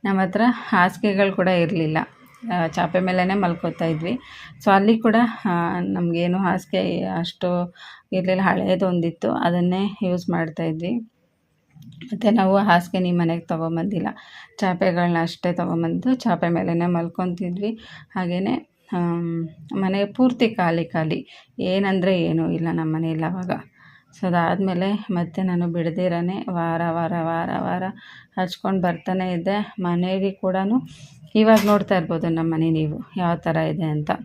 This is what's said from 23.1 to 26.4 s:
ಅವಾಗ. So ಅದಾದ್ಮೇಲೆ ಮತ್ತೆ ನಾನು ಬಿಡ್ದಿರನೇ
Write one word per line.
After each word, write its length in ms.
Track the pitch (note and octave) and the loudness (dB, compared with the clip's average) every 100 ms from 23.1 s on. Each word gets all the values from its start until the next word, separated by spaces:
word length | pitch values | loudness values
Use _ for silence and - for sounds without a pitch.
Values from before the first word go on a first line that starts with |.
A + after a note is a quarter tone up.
| D#3+ D#3+ | -2 -4
ಅವಾಗ. 260 | F#3 F3+ - - _ - - _ - | -4 -4 -6 -6 _ -20 -20 _ -6
So 80 | F#3 | 0
ಅದಾದ್ಮೇಲೆ 800 | F3 E3 E3 F#3+ F3 F#3+ G#3 - | 2 2 0 0 0 0 -2 -2
ಮತ್ತೆ 320 | F3+ E3+ F3+ | -4 -2 -2
ನಾನು 280 | F#3+ F3+ F3 | -2 0 0
ಬಿಡ್ದಿರನೇ 720 | E3+ E3 E3+ F3+ E3+ F3 G3 | -2 -2 0 0 0 -2 -4